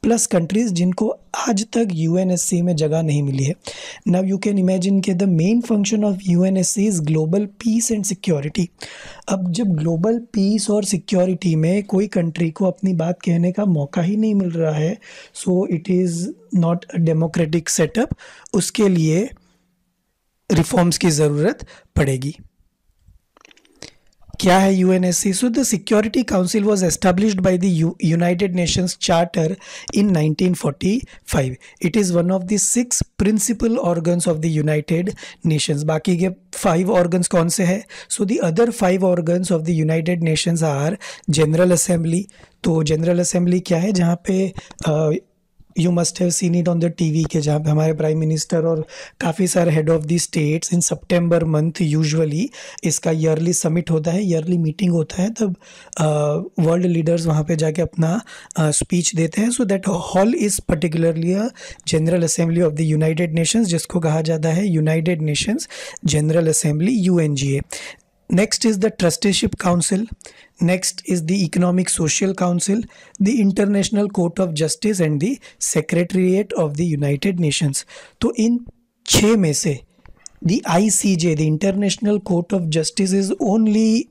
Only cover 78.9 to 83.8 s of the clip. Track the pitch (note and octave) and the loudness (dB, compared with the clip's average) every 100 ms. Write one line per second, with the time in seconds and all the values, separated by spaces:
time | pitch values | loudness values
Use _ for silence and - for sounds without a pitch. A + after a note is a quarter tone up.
78.9 | _ - - G#3 A3+ E3+ C#3+ E3 C#3 - | _ 0 2 4 4 2 0 -2 -4 -10
79.9 | _ - - - - E3 A3+ - E3+ G#3+ | _ -20 -20 -20 -4 0 0 2 2 2
80.9 | - G3+ F#3 E3+ D3+ D#3 D3+ G3 G3 G3+ | 2 2 2 2 2 2 2 0 0 -2
81.9 | - G#3 G#3 G#3 F3 F3 G3 E3 D#3+ D#3 | 0 0 0 0 -2 0 -2 0 -2 -2
82.9 | - F#3+ G3 G3 F#4+ A#3 A3 A3 G#3+ | -2 0 0 0 -2 0 2 2 4